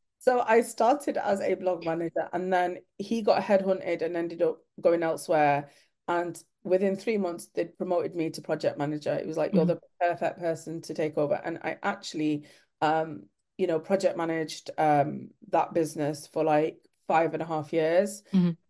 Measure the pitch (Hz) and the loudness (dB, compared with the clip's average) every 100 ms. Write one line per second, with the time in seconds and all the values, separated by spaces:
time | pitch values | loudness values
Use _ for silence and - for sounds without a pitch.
0 | _ _ 254 247 - 226 240 - 226 294 | _ _ 0 2 4 4 2 2 2 2
1 | - - 208 202 - 190 180 170 165 165 | 0 -2 -2 0 0 0 -2 -2 -2 -4
2 | 165 165 - 180 185 180 180 180 _ - | -4 -4 -4 -4 0 0 0 -4 _ -10
3 | 202 233 208 180 214 196 190 185 - 165 | -4 0 2 2 4 2 2 -2 -2 -4
4 | 165 170 170 170 156 - _ - 175 170 | -2 -4 -4 0 0 -2 _ 0 2 4
5 | 165 160 - 156 147 143 143 _ _ _ | 0 -2 0 4 4 2 -2 _ _ _
6 | - 175 175 - - _ 175 185 196 196 | -4 -2 -2 -8 -16 _ 0 2 2 0
7 | 240 208 180 175 - - 170 - 185 175 | -2 0 -2 -6 -8 -6 -6 -4 -2 0
8 | 160 170 160 151 - 160 147 - 147 151 | -2 -2 -4 -4 -4 -2 -2 -2 -4 -2
9 | 143 147 - 160 151 185 170 165 _ - | -2 -4 -4 -2 2 4 2 0 _ -2
10 | 175 170 165 - 170 156 160 165 160 160 | 0 0 -4 -2 -4 -4 -6 -10 -8 -4
11 | 156 151 190 196 170 170 - - 202 - | -4 -2 -2 -2 -4 -6 -8 -4 -4 -6
12 | - 160 151 147 - - _ - 151 160 | -8 -4 -2 -2 -6 -20 _ -2 2 2
13 | 160 147 - _ _ - 180 160 - 196 | 0 -8 -16 _ _ -4 0 0 0 0
14 | 175 170 165 165 156 - - - 156 147 | 0 0 -2 -2 -4 -8 -8 0 4 4
15 | 147 131 131 _ - 165 - 170 156 156 | 2 -2 -12 _ -2 0 2 0 -2 -2
16 | 147 151 - 160 156 151 160 - _ _ | -4 -4 -6 -2 2 4 2 -4 _ _
17 | - 165 165 160 165 156 151 165 160 175 | 0 2 2 -2 -4 -4 -2 0 2 2
18 | 208 - - 190 175 165 | 2 -2 0 2 2 0